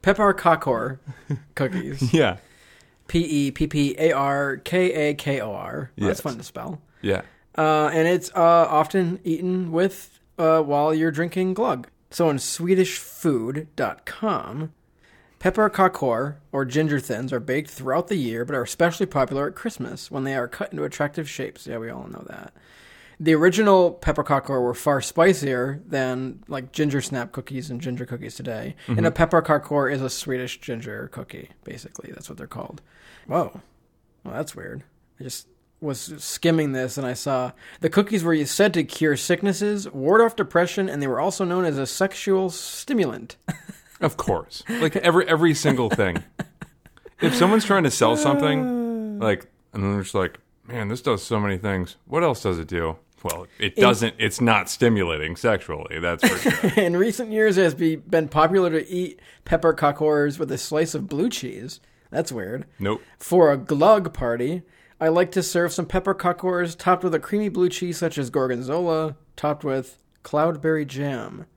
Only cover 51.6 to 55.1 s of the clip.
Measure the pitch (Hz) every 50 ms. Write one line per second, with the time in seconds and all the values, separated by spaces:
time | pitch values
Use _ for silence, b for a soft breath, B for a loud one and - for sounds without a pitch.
51.6 | 104 104 98 92 90 - - _ _ _ 131 160 175 160 127 - - 104 90 82
52.6 | 82 78 90 85 85 80 78 - _ _ _ _ - 90 82 85 92 - _ -
53.6 | 107 98 - - 123 123 120 104 117 113 - - 113 107 - - 123 117 110 101
54.6 | 92 - - - 127 120 113 104 92 85